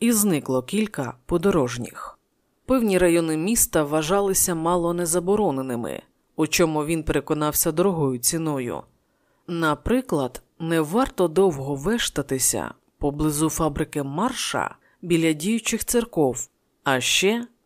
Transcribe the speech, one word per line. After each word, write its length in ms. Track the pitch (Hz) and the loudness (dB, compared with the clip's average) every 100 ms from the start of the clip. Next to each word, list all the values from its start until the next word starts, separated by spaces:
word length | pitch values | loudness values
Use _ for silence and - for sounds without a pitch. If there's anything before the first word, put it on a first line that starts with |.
і 120 | 233 | 2
зникло 500 | 220 208 151 - 127 | 2 2 2 0 -2
кілька 520 | 123 202 214 - 123 - - | 0 -2 -2 -4 -8 -8 -4
подорожніх. 920 | 170 196 180 123 120 98 - - - _ _ _ _ - | 0 2 2 0 -2 -10 -12 -16 -18 _ _ _ _ 0
Певні 320 | 262 226 185 | 2 4 4
райони 380 | 180 170 165 156 | 4 4 2 0
міста 480 | 175 233 - 165 | 0 0 2 0
вважалися 680 | 147 156 151 196 202 185 - | 0 0 0 0 0 0 0
мало 400 | 170 165 180 170 | 0 0 0 0
не 120 | 175 175 | -2 0
забороненими, 960 | 175 175 208 196 135 131 117 92 67 - _ _ - | 0 0 0 0 0 -4 -4 -6 -8 -12 _ _ -4
у 100 | 156 | 0
чому 380 | - 165 151 | 2 2 0
він 180 | 151 165 | -2 -2
переконався 680 | 160 151 - 151 151 147 170 | -2 -2 -2 -2 0 0 0
дорогою 460 | 156 190 165 139 123 | 2 2 2 0 0
ціною. 640 | - 165 160 139 120 76 - _ _ _ _ _ - | -2 -2 -2 -2 -4 -6 -10 _ _ _ _ _ -8
Наприклад, 960 | 170 160 147 - 247 254 160 127 - - - | -2 0 0 0 0 0 -2 -2 -6 -20 -8
не 220 | 165 165 | -2 0
варто 480 | 151 208 262 - 175 | 2 0 0 0 0
довго 460 | 156 196 139 135 | 4 4 2 -4
вештатися 1000 | 139 156 233 - - 139 131 - 110 65 - _ - | -4 -2 -2 -2 -4 -2 0 0 -2 -4 -10 _ -4
поблизу 520 | 147 147 151 147 160 | -2 0 0 2 0
фабрики 520 | - 160 147 151 151 | 0 -2 -2 -4 -4
Марша 720 | 139 147 240 240 - 127 - - _ _ | -4 -2 -2 -2 -4 -2 -4 -6 _ _
біля 300 | 170 170 160 | 0 2 2
діючих 520 | 151 180 226 - 226 | 0 0 -2 -2 -4
церков, 640 | - 240 151 - 139 117 - _ _ _ | -2 -2 0 0 0 0 -8 _ _ _
а 160 | - 127 | -2 0
ще 460 | 123 - 190 226 240 _ | 2 2 2 0 -4 _